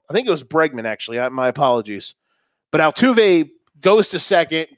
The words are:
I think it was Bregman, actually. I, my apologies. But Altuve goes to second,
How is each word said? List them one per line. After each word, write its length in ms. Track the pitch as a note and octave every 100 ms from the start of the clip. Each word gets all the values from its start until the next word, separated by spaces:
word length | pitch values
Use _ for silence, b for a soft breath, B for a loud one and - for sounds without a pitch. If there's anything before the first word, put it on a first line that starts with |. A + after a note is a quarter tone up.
| -
I 20 |
think 140 | F#3+ B3+
it 60 |
was 100 | D#3
Bregman, 420 | B2 D#3 D#3+ B2
actually. 360 | A2 G#2+ - A#2
I, 80 | B2+
my 200 | C3 B2+
apologies. 640 | C3 C#3 A#2+ G#2+ G2 - - _ _ _ _ _
But 80 | D#3+
Altuve 680 | D#3 - B3+ A3+ G#3 F3 D3+ _ _ _
goes 280 | F#3 G#3+ G3
to 80 | F3
second, 480 | - F#3 D#3+ D#3+ D#3+